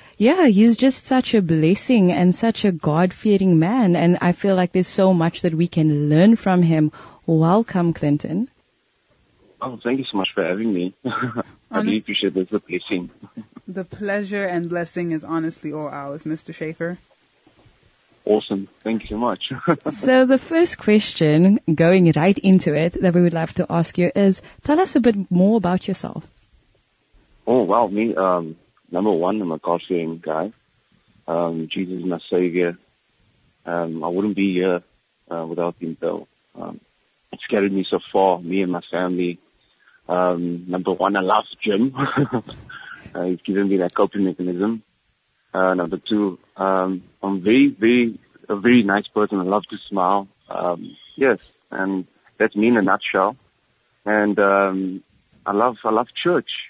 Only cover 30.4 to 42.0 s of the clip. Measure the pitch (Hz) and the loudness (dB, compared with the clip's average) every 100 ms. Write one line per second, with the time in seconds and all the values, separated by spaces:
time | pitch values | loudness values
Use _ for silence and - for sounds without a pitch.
30.4 | 92 - _ _ _ _ _ _ - 82 | -6 -10 _ _ _ _ _ _ -6 -4
31.4 | 85 82 80 98 90 92 92 87 - 92 | -2 -4 -8 -8 -8 -6 -6 -6 -4 -2
32.4 | 90 87 87 87 _ _ _ _ _ _ | 0 0 -2 -4 _ _ _ _ _ _
33.4 | _ _ - 85 82 80 80 90 104 98 | _ _ -8 -6 -4 -6 -6 -4 -4 -2
34.4 | 98 90 92 87 - _ _ _ - 85 | -2 0 0 -2 -6 _ _ _ -12 -10
35.4 | 80 85 85 85 82 76 82 85 85 _ | -8 -6 -6 -6 -10 -8 -6 -6 -10 _
36.4 | _ 50 50 50 _ _ _ _ _ - | _ -16 -14 -16 _ _ _ _ _ -18
37.4 | - 110 98 95 90 92 - 98 95 87 | -6 -2 0 -2 -2 -4 -2 0 2 0
38.4 | 85 95 92 90 - 87 90 90 87 85 | -2 -4 -2 -4 -6 -6 -4 -2 -4 -6
39.4 | _ _ _ _ _ _ - 90 90 87 | _ _ _ _ _ _ -4 0 0 0
40.4 | 87 87 90 92 90 87 95 101 92 107 | -4 -8 -6 -6 -4 -2 0 0 0 0
41.4 | - - 110 101 131 135 | -2 -6 -2 0 0 -2